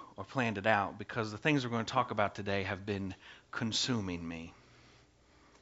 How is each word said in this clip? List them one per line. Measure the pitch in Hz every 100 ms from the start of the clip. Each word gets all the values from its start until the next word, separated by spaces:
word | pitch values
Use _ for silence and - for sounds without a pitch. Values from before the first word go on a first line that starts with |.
| - -
or | 95
planned | 135 117 101
it | 110
out, | 104 95 101
because | 104 123 107
the | 107
things | 156 147
we're | 123
gonna | 117 110
talk | 127 120
about | 110 101 -
today | 101 98
have | 98 95 101
been | 98 95 - - - -
consuming | - 113 104 - 117 95 87 82
me | 82 85 - - - - - - _ _ - - -